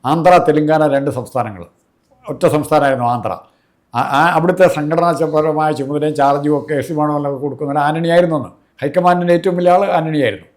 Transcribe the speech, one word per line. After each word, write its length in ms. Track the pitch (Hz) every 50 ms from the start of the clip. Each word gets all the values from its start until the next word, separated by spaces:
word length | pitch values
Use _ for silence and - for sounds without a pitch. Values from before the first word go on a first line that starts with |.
| _
ആന്ധ്ര, 280 | 131 151 170 156 180 180 170 -
തെലങ്കാന 360 | 156 147 151 151 151 156 156 156 147 139
രണ്ട് 140 | 139 139 143 123
സംസ്ഥാനങ്ങൾ, 460 | 127 117 - - 127 117 101 101 90 85 - _ _ _ _ _ _ _ _ _ _ _
ഒറ്റ 180 | - 147 120 - - 117
സംസ്ഥാനമായിരുന്നു 520 | 151 135 - 151 151 143 139 135 120 120 120
ആന്ധ്ര. 200 | 120 120 104 98 90 - - _ _ _ _ _ _ _ _ _ -
ആ, 60 | 120 - - 139
ആ 40 | 139 156 170 160
അവിടുത്തെ 300 | 165 160 175 180 180 185 165 -
സംഘടനാപരമായ 920 | 151 147 151 160 165 170 170 165 139 160 156 151 151 151 160 151 151 156 156 151 123
ചുമതലയും 360 | 139 135 147 147 151 151 147 139
ചാർജും 360 | 139 139 143 143 147 147 151 147
ഒക്കെ 140 | 131 - 156 139
എസ് 80 | 120 -
സി 60 | 165
മാണവനൊക്കെ 420 | 151 151 151 151 147 147 143 139 131 139
കൊടുക്കുന്നത് 360 | 143 135 123 151 139 139 151 143
ആന്റണി 220 | 147 156 165 170 165 170
ആയിരുന്നു. 220 | 175 175 170 160 147
അന്ന് 120 | 117 - _ _ _ _ _ _
ഹൈക്കമാൻഡിൻ്റെ 540 | - 147 143 185 175 180 175 175 175 175 175
ഏറ്റവും 180 | 170 165 190 175 180
വലിയ 140 | 180 175 175
ആൾ 80 | 185 202 190 175
ആന്റണി 240 | 175 160 160 156 151 135
ആയിരുന്നു. 220 | 113 101 85 - _ _